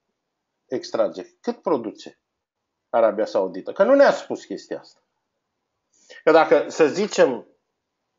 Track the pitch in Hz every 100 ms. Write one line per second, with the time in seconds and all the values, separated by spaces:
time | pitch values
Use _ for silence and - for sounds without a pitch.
0 | _ _ _ _ _ _ _ 123 - 113
1 | 98 90 - _ - 233 190 139 110 -
2 | 73 _ _ _ _ _ _ _ _ 120
3 | 113 101 101 110 95 90 - - 214 277
4 | 247 - - 120 - 95 - 85 - _
5 | _ _ _ _ _ _ _ _ _ _
6 | _ - - 160 156 151 - - 147 151
7 | 208 - 160 113 - _ _ _ _ _
8 | _